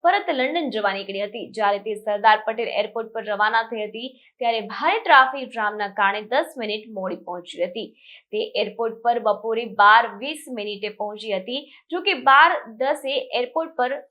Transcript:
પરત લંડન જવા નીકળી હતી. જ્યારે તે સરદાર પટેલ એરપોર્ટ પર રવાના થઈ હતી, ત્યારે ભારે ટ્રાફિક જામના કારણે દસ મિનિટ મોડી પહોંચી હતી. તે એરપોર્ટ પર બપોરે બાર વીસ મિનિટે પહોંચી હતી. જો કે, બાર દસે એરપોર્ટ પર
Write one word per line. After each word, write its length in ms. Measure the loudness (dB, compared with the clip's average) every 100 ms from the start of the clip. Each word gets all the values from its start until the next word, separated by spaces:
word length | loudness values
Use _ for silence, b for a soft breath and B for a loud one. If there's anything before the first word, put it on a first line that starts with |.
પરત 280 | 2 0 -2
લંડન 400 | -2 0 -2 -2
જવા 220 | -2 -2
નીકળી 320 | -2 -8 -6
હતી. 260 | -6 -8 -12
જ્યારે 280 | -2 0 0
તે 160 | -4
સરદાર 480 | -6 -4 4 4 4 2
પટેલ 220 | -4 -2
એરપોર્ટ 440 | -2 -4 -6 -8
પર 120 | -8
રવાના 380 | -6 0 2 2
થઈ 220 | -2 -6
હતી, 360 | -8 -8 -12 b b _
ત્યારે 220 | -2 -2
ભારે 380 | -6 -2 0 0
ટ્રાફિક 500 | 6 8 8 2 -8
જામના 400 | -4 -4 -2 -6
કારણે 340 | 0 0 0
દસ 240 | -2 -2 -2 -8
મિનિટ 240 | -8 -8 -8
મોડી 240 | -8 -8 -8
પહોંચી 480 | -10 -12 -12 -6
હતી. 320 | -6 -6 -12 b b b _
તે 200 | -6 -4 -4
એરપોર્ટ 380 | -4 -4 -6 -2
પર 140 | -2 0
બપોરે 460 | 0 -2 -4 -6
બાર 520 | -6 6 8 8 6 -6
વીસ 260 | -10 -10 -12
મિનિટે 360 | -10 -8 -8 -8
પહોંચી 440 | -8 -10 -10 -6
હતી. 400 | -6 -4 -8 -10 B _
જો 100 | -4
કે, 140 | -2
બાર 580 | 2 6 8 8 4 -6 -4
દસે 540 | -2 -2 -2 -4 -2 -4
એરપોર્ટ 300 | -2 -4 -4 -2
પર 260 | -2 -4 -10